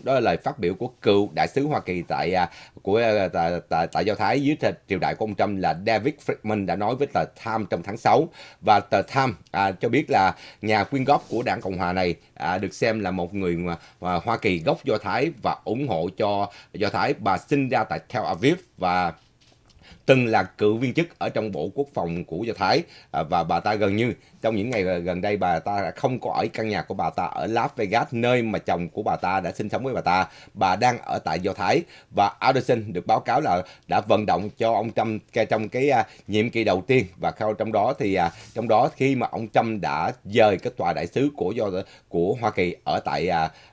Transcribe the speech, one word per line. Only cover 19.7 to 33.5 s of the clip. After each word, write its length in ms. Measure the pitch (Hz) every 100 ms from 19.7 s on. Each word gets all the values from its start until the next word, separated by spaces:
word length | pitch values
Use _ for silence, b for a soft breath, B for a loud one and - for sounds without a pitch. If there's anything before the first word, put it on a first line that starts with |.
| _ B B -
từng 200 | 131 120
là 180 | 107
cựu 340 | 92 - 104 113
viên 160 | 127
chức 260 | 151 170 -
ở 100 | 98
trong 220 | 110 107
Bộ 180 | 80 92 -
Quốc 120 | 143
phòng 320 | - 87 85 82
của 180 | 82
Do 100 | 113
Thái. 300 | 87 98 135 - B B
À, 120 | -
và 200 | 78 87
bà 160 | 82 87
ta 160 | 104 107
gần 200 | 101 104
như 180 | 120 - b -
trong 140 | 113 110
những 140 | 117
ngày 140 | 113
gần 380 | 92 87 87 87
đây 160 | 104 104
bà 220 | 90 82
ta 220 | - 101
đã 100 | 87
không 280 | - 131 127
có 140 | -
ở 140 | - 113
căn 160 | - 110
nhà 120 | 92
của 120 | -
bà 160 | 95 82
ta 140 | - 87
ở 220 | - 87
Las 240 | 117 135 -
Vegas, 320 | 101 113 151
nơi 300 | 120 120 123
mà 180 | 113 90
chồng 300 | - 87 85
của 140 | -
bà 120 | 107 82
ta 240 | 90 95
đã 120 | 85
sinh 180 | - 104
sống 140 | 101
với 100 | 131
bà 80 | 98
ta. 260 | 87 92 90 B B
Bà 220 | 101 95 95
đang 240 | 123 120
ở 200 | - -
tại 200 | - 82
Do 140 | 95
Thái 300 | 95 98 123 - B B
và 160 | 98 101 -
Adelson 540 | 120 131 127 117 104
được 140 | 87 -
báo 120 | 113
cáo 220 | - 127
là 220 | 143